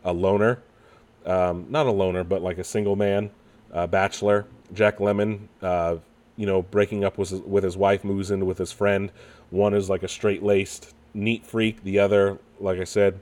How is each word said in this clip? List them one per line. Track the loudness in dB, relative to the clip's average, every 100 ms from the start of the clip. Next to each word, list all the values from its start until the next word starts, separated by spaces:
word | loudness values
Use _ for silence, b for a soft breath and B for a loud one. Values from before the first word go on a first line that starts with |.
a | -2
loner. | 0 2 4 2 0 -8 b b b b _
Um, | -2 0 0 -2 -4
not | 0 0
a |
loner, | 2 0 0
but, | -2 -2
like, | -2 -6
a |
single | -6 -2 -2
man, | 0 0 0 -2 -12 b b _
a | -6 0
bachelor. | 0 0 0 2 2 0 -20 _
Jack | 0 0 2
Lemmon, | 0 0 -2 -4 -12 _
uh, | -2 0 0 -4 _ _ _ -6
you | -2
know, | 0
breaking | 0 0 0 0
up | -2 -2
with, | -6 -6
with | 0 0
his | 0 2
wife, | 2 2
moves | -2 -4 -2
in | -2 -2
with | -4
his | -6
friend. | 0 0 2 -2 B B B B
One | 0 2
is, | 2 0
like, | -4
a | -4
straight-laced | -2 -2 0 2 2 0 -10 -20 _ _
neat | -4 -2 -2
freak. | -4 -2 -2 -2
The | -2 2
other, | 4 6 4 0 _ -8
like | -4 -4
I |
said | -2 2 2 0